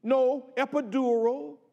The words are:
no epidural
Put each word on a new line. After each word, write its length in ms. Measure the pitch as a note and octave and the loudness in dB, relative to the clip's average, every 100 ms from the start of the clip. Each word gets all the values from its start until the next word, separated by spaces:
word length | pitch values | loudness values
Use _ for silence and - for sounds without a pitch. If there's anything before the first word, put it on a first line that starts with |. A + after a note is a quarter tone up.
no 440 | A3 C4 B3+ C#4 B3 - | 2 2 2 0 -6 -6
epidural 1000 | C#4 D4 A#3 C4 B3 A#3 A3+ C4+ D4 D4 _ | -2 -2 -2 -2 2 2 2 -2 -8 -16 _